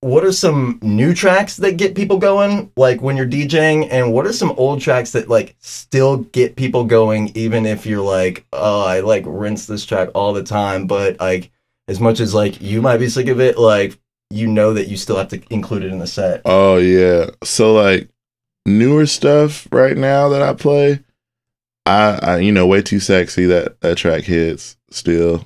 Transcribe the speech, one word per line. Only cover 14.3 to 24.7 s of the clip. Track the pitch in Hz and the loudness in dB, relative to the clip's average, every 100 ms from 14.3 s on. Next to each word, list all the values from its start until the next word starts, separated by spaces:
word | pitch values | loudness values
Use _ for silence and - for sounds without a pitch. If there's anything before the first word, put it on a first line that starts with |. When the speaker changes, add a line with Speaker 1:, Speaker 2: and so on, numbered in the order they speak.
Speaker 1:
you | 104 113 | -6 -2
know | 110 107 | 2 0
that | 107 95 | 0 -4
you | 98 | -8
still | - 98 | -6 -4
have | 95 | -4
to | - _ | -10 _
include | 110 90 107 | -8 -6 -6
it | 92 | -6
in | 92 | -8
the | 85 | -10
set? | - 95 90 - | -4 -4 -2 0
Speaker 2:
Oh, | 95 98 92 | 2 4 4
yeah. | 90 92 90 87 82 - | 4 4 4 2 0 -6
So, | - - 110 | -10 0 4
like, | 110 101 95 - _ _ _ _ _ - | 4 4 2 -2 _ _ _ _ _ 0
newer | 104 120 151 151 | 2 4 2 2
stuff | - 143 147 151 147 - | 0 2 4 2 -2 -4
right | - 131 139 | 2 2 2
now | 135 139 143 | 0 2 2
that | 139 | 0
I | 139 | -2
play, | 123 151 143 143 139 _ _ _ _ _ _ _ _ - | -2 0 2 2 0 _ _ _ _ _ _ _ _ 0
I, | 98 107 104 | 2 2 2
I, | - 87 | -2 0
you | 95 | 2
know, | 101 90 | 4 4
Way | 98 | 2
Too | 101 101 | 2 -4
Sexy, | - 98 87 - 90 | 2 0 0 0 2
that, | 87 - - | 2 0 -4
that | 85 87 | -4 -2
track | 90 80 | -2 -2
hits | 76 85 82 78 - | -2 -2 -2 -4 -12